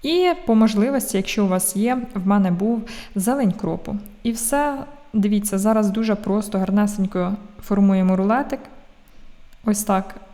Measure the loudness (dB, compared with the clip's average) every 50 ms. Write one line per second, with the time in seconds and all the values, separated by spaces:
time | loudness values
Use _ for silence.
0 | -2 0 2 2 2 2 2 0 0 2 4 4 4 4 4 2 0 2 0 -2
1 | -2 -2 -2 -2 -2 -2 -2 0 0 2 2 0 -2 -2 -2 0 0 0 0 -2
2 | -4 -6 -8 -4 0 2 4 4 4 2 2 0 0 0 0 -2 -4 -8 -12 -14
3 | -16 -8 -6 -2 0 0 0 2 2 0 0 0 -4 -4 -4 -4 -6 -8 -8 -8
4 | -8 -12 -20 -8 -6 -4 -4 -4 -4 -2 0 0 0 0 -2 -6 -10 -12 -16 -20
5 | -20 -4 0 0 2 2 2 0 0 -2 -2 0 2 2 2 2 2 0 0 0
6 | 0 0 -2 -2 -2 -2 -2 -2 -2 -2 -2 -2 -2 2 2 2 2 2 0 -2
7 | -2 -2 0 -2 -2 -2 -4 -6 -8 -16 -18 -18 -6 -2 2 4 4 4 4 4
8 | 4 2 2 2 2 2 2 0 0 -2 -6 -10 -10 -16 -20 -20 -20 -20 -20 _
9 | -20 -20 -20 -20 -20 -20 -20 -20 -20 -20 -20 -8 -2 -2 -2 0 0 0 0 0
10 | 0 -4 -12 -18 -20 -14